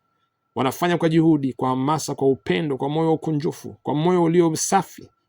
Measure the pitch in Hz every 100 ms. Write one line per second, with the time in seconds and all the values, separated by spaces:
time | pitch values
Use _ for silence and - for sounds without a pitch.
0 | _ _ _ _ _ 117 131 - 175 165
1 | 165 165 160 151 135 - 131 131 139 156
2 | - 139 135 131 - 180 156 127 139 156
3 | 165 156 160 147 147 - 110 101 - 147
4 | 170 180 165 175 165 156 - 196 - -
5 | - _